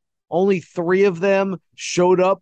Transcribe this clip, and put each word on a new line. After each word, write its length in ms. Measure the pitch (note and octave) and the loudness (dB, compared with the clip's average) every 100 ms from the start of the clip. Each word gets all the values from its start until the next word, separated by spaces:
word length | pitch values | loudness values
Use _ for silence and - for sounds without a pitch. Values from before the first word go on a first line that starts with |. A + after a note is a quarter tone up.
| _ _ _ | _ _ _
only 280 | E3 G3 F#3+ | -2 0 -2
three 460 | - - E3+ F#3+ G3 | -4 -6 -2 2 2
of 140 | E3+ | 0
them 400 | G3 G3 G3 F3+ _ - | 0 0 -2 -6 _ -16
showed 440 | - - F3+ F3+ | -8 0 2 2
up 200 | F3+ F#3+ | 2 -2